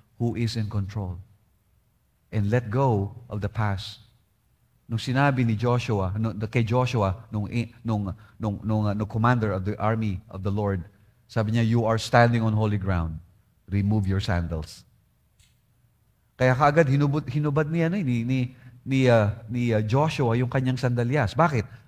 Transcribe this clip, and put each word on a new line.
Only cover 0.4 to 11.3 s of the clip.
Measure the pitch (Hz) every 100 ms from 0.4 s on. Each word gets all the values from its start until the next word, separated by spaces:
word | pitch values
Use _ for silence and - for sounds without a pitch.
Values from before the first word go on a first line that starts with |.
| 117
in | 113 104
control. | 107 95 110 95 87 - _ _ _ _ _ _ _ _ _ _
And | 110 101
let | 120 113
go | 117 135 107 98 - -
of | 104
the | 98
past. | - 107 95 - - - _ _ _ _ _ _ _ _
Nung | 113
sinabi | - 127 143 127 120
ni |
Joshua, | 107 123 120 - 107 92 101
no, | 110 104 107
kay | 127 113
Joshua, | 123 127 120 98 92 -
nung, | 107 101 120 113 -
nung, | 117 110 98 - - _
nung, | 110 101
nung, | 107 107 104
uh, |
nung | 104 104
commander | 113 117 123 107
of | 95 95
the | 104
army | 107 113 110 92 -
of | 95
the | 98
Lord, | 101 104 95 82 _ _ _ _